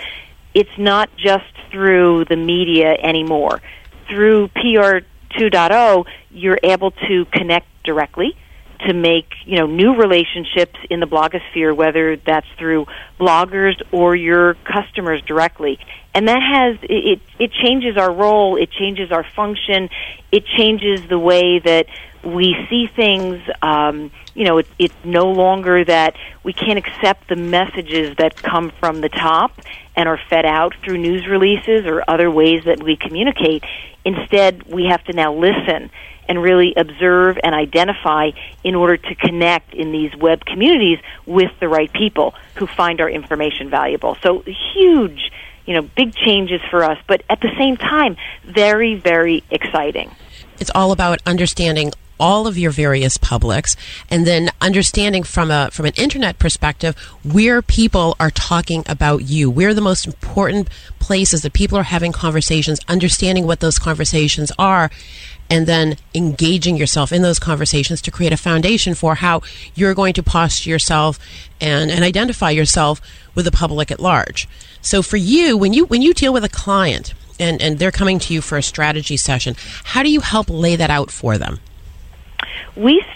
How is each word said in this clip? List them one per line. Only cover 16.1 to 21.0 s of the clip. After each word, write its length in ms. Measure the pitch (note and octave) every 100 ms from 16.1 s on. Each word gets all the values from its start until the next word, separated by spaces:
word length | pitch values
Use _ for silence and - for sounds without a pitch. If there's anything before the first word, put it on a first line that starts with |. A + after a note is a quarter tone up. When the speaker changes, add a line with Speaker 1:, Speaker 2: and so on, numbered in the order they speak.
Speaker 1:
And 140 | G3 A3
that 120 | B3+
has, 380 | C4 C#4 B3 G#3+
it, 80 | -
it, 300 | G#3+ G#3+ F#3 - -
it 120 | A#3
changes 440 | - B3 C4 A#3+ G3+
our 160 | F#3
role, 440 | F3 G#3 G#3+ G3 F#3
it 140 | E3+
changes 400 | - G3 G3 F3+
our 140 | E3+
function, 640 | D#3+ - G#3 G3+ - F#3+ F3+ - - - -
it 160 | G#3 -
changes 600 | - A3 G#3+ G3+ F#3+